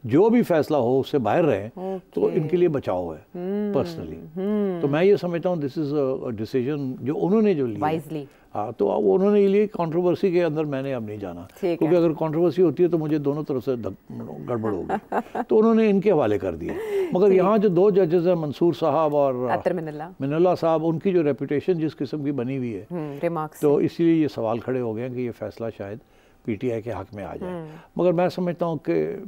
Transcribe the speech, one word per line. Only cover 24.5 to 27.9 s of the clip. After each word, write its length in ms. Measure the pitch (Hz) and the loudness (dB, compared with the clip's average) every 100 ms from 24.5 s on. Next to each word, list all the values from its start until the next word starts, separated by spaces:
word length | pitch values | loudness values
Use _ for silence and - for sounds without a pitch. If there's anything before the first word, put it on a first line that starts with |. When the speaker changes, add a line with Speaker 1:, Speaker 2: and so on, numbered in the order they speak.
| 117 | -2
Speaker 1:
खड़े 200 | 113 127 | -2 -4
हो 140 | 120 | -4
गए 80 | 107 | -4
हैं 120 | 123 | -6
कि 80 | 123 | -6
ये 100 | 123 | -6
फैसला 380 | 110 107 - 113 | -6 -10 -8 -10
शायद 300 | - 98 107 _ _ _ _ - | -8 -12 -12 _ _ _ _ -8
पीटीआई 360 | 104 131 113 | -4 -4 -4
के 100 | 110 | -6
हक 160 | 98 95 | -10 -10
में 100 | 104 | -12
आ 120 | 92 - | -12 -10
जाए। 140 | 180 | -10
Speaker 2:
हम्म। 200 | 180 156 156 - | -10 -12 -16 -12